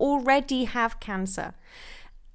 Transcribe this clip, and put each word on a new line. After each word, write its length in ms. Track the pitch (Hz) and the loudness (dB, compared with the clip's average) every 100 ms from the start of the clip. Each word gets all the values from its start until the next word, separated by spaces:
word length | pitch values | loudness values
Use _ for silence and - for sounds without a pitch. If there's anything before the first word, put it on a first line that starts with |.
already 640 | 269 285 247 277 269 254 | 2 4 6 4 4 0
have 340 | 247 247 226 - | 0 0 0 -2
cancer. 540 | - 190 190 - 175 - - - - - - - - | -6 -2 -2 -4 -6 -10 -18 -18 -16 -16 -18 -20 -8